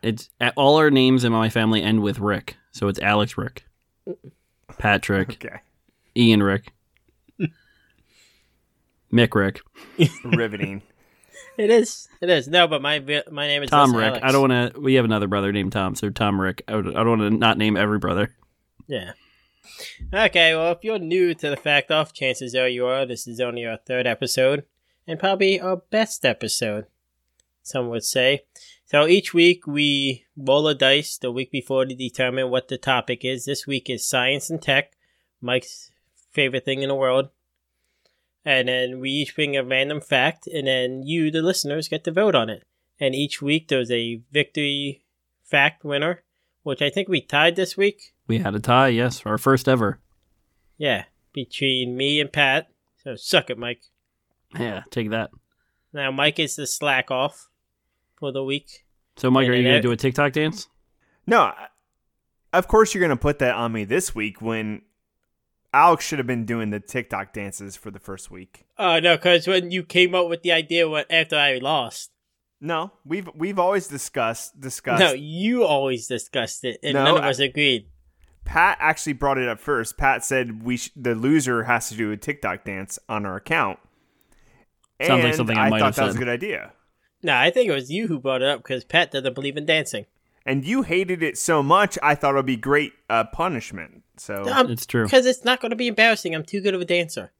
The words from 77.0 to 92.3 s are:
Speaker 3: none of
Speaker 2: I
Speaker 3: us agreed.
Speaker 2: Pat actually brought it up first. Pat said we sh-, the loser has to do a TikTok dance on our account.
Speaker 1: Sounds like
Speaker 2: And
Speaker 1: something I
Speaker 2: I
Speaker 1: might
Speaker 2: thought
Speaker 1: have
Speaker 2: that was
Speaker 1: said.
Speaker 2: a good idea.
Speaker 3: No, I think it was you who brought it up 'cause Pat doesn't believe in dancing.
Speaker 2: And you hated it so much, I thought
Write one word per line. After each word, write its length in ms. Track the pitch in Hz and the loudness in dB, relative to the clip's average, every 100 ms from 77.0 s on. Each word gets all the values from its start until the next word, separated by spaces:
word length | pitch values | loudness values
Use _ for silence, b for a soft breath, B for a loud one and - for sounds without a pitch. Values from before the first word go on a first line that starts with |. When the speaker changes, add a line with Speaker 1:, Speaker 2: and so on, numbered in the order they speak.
| 139 | 4
Speaker 3:
none 100 | 156 | 4
of 60 | |
Speaker 2:
I 60 | 139 | 2
Speaker 3:
us 100 | 127 | -2
agreed. 460 | 139 143 147 120 - _ _ _ _ _ | -2 0 0 0 -4 _ _ _ _ _
Speaker 2:
Pat 340 | - 160 180 185 | -4 2 2 2
actually 340 | 156 156 - | -2 -2 -4
brought 220 | 131 139 135 | -2 0 0
it 120 | 127 | -2
up 100 | 110 | -4
first. 400 | - 139 110 - | -2 -4 -4 0
Pat 260 | 135 120 | 0 0
said 380 | - 135 123 110 | 0 -2 -2 -6
we 140 | 117 123 | -6 -6
sh-, 160 | - | -6
the 220 | - 123 113 | -8 -4 0
loser 480 | 127 156 131 120 | 2 2 2 -2
has 240 | 110 120 - | 0 -2 -2
to 80 | 110 | -6
do 160 | 107 | -6
a 40 | 104 | -4
TikTok 460 | - 143 104 92 | -8 -6 -6 -6
dance 380 | - 95 98 - _ | -8 -10 -10 -14 _
on 180 | 110 101 | -6 -6
our 80 | |
account. 460 | 92 - 160 110 90 _ _ _ _ _ _ _ _ _ _ _ _ | -10 -4 -2 -2 -4 _ _ _ _ _ _ _ _ _ _ _ _
Speaker 1:
Sounds 220 | 139 131 | 2 4
like 60 | 123 | 2
Speaker 2:
And 40 | |
Speaker 1:
something 240 | 117 110 110 | 0 0 2
I 80 | 107 | 2
Speaker 2:
I 40 | |
Speaker 1:
might 80 | 110 | 4
Speaker 2:
thought 60 | 135 | 2
Speaker 1:
have 100 | 123 | 2
Speaker 2:
that 80 | 135 | -2
was 80 | |
Speaker 1:
said. 80 | 107 | -2
Speaker 2:
a 20 | |
good 80 | 123 | -4
idea. 400 | 120 160 170 - _ _ _ _ _ | -4 -4 -8 -10 _ _ _ _ _
Speaker 3:
No, 140 | - | -2
I 160 | 131 147 | 2 2
think 180 | 208 240 | 2 0
it 60 | |
was 160 | 139 127 | 0 -4
you 160 | 170 226 | -6 -4
who 140 | 151 | -4
brought 220 | 131 131 | -2 0
it 60 | 131 | 0
up 140 | 139 | -2
'cause 220 | - 131 | -4 -8
Pat 260 | - 160 175 | 0 0 0
doesn't 240 | 139 131 | -2 -4
believe 220 | 127 139 139 | -4 -8 -6
in 100 | 151 | 0
dancing. 400 | 156 147 113 104 _ _ _ - | 0 0 -8 -12 _ _ _ -4
Speaker 2:
And 160 | 135 | -4
you 200 | 135 254 | -2 -2
hated 400 | 185 175 185 180 | 0 -2 0 -2
it 160 | 160 - | -2 -4
so 240 | - 160 | 0 2
much, 340 | 139 180 202 - | 4 4 2 0
I 120 | 147 | 0
thought 200 | 147 143 | 2 2